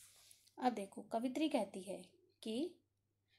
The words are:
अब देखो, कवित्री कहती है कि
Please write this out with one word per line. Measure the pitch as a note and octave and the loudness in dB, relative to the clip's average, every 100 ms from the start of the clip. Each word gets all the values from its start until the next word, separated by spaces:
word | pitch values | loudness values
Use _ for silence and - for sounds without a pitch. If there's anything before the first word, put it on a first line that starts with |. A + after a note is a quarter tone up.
| - - - - - - | -20 -20 -20 -20 -20 0
अब | B3+ | 2
देखो, | G#3+ G3 - | 2 -2 -8
कवित्री | - A3+ B3+ B3+ D#4 | -4 -2 0 2 2
कहती | C4 G3 F#3+ | 4 0 -4
है | F#3 F3+ F#3 - _ _ | -6 -6 -8 -20 _ _
कि | A3+ A3 F4 - _ _ _ _ _ | -4 -2 -2 -6 _ _ _ _ _